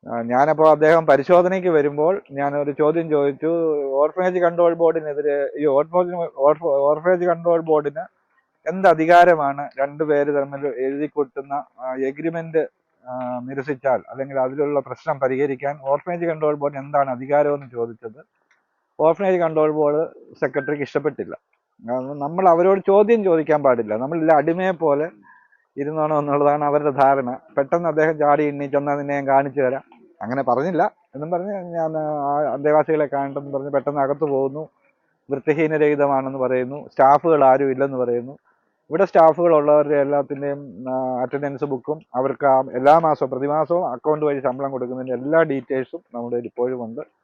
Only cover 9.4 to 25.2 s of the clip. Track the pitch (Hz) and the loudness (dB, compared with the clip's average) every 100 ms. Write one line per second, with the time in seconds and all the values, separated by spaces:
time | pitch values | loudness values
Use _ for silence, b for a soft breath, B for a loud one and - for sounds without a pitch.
9.4 | 143 139 147 - 139 147 156 147 143 147 | 2 -4 -10 -6 -6 -4 0 2 2 0
10.4 | 139 139 143 120 131 143 147 147 135 143 | -2 -6 -8 -4 -4 -4 -6 -4 -6 -6
11.4 | 139 139 - _ 127 131 135 143 160 170 | -8 -10 -10 _ -10 -4 -6 -4 -6 -6
12.4 | 165 160 147 _ _ _ 123 127 123 123 | -4 -4 -4 _ _ _ -14 -10 -8 -8
13.4 | 123 139 135 135 - 120 - 120 135 139 | -8 -10 -8 -6 -2 -2 -4 -12 -8 -4
14.4 | 131 139 143 143 127 123 160 147 131 131 | -4 -2 -2 -2 -6 -12 -6 -4 -2 0
15.4 | 143 131 139 147 135 143 180 175 170 156 | -2 -4 -6 -8 -4 -4 -2 -6 -4 -2
16.4 | 151 151 143 143 139 147 139 123 131 143 | -2 -2 -4 -6 -4 -2 -2 -4 -2 0
17.4 | 147 143 135 120 117 113 113 110 - _ | 2 -2 -6 -8 -8 -8 -16 -18 -20 _
18.4 | _ _ _ _ _ _ 156 165 196 185 | _ _ _ _ _ _ 0 2 0 0
19.4 | 165 156 156 151 147 151 165 - - - | 0 0 0 2 0 0 -4 -8 -20 -6
20.4 | 147 143 139 151 135 143 143 131 104 - | -4 -4 -4 -6 -4 -4 -4 -6 -12 -12
21.4 | _ _ _ _ 113 127 131 147 143 170 | _ _ _ _ -8 -8 -6 -8 -8 2
22.4 | 190 170 180 196 190 196 208 233 190 165 | 4 6 4 2 4 4 4 2 2 0
23.4 | 147 151 139 120 107 107 131 165 160 156 | 2 2 2 2 0 -4 -4 -2 4 4
24.4 | 151 170 185 175 160 143 160 - | 4 0 -2 -2 0 0 -2 -10